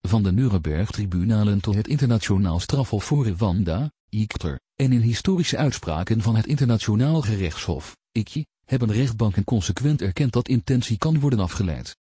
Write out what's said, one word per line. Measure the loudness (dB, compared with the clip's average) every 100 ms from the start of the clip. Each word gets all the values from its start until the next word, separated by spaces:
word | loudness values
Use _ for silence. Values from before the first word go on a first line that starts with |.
| 0
Van | 2
de | 2
Nuremberg-tribunalen | 2 2 0 0 -2 -2 -4 -2 0 2 2 2 2
tot | 0 -2
het | 0
internationaal | 0 2 0 2 2 2 0
strafhof | -2 -2 0 -2
voor | 0 0 0
Rwanda, | 0 0 0 0 0 -4 _ _
icter, | -4 -4 -4 -6 -8 _ -2
en | 2
in | 4
historische | 2 0 0 0 0 0
uitspraken | 0 -2 -4 -4 0 0
van | 2 2
het | 2
internationaal | 0 2 2 2 2 2 2
gerechtshof, | 0 -2 -2 -4 -4 -6 -8 -20 _
icje, | -4 -4 -6 -10 _ _
hebben | -2 0
rechtbanken | 2 0 0 0 0
consequent | 0 -2 -2 -2 0 0
erkend | -2 0 0
dat | 0 0
intentie | -2 2 -2 0 -2
kan | 0 2
worden | 2 2
afgeleid. | 0 -2 -2 -4 -10 -18